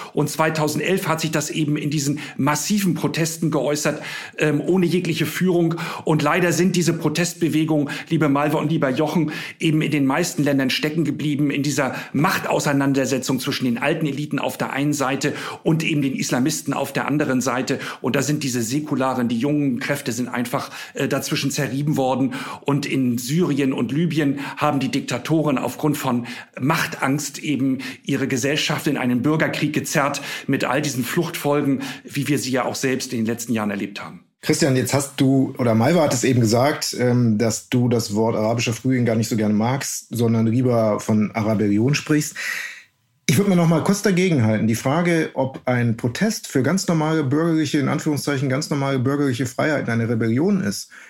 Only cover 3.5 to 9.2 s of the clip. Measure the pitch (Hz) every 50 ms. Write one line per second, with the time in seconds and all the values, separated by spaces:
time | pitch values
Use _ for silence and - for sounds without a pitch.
3.5 | 160 147 123 139 147 147 - 160 147 151 - - - - - - - - 160 151
4.5 | 147 147 147 151 175 190 175 170 160 185 - 160 160 - - 165 - - 175 185
5.5 | 175 175 170 165 165 165 - - - - - - 160 151 143 147 160 185 175 175
6.5 | 156 143 180 190 180 175 170 147 160 160 - 151 151 170 175 170 - - 175 156
7.5 | 120 156 160 147 160 - 143 - - - - - 160 151 160 147 139 139 147 151
8.5 | 139 151 127 147 165 156 147 135 127 120 151 139 - 175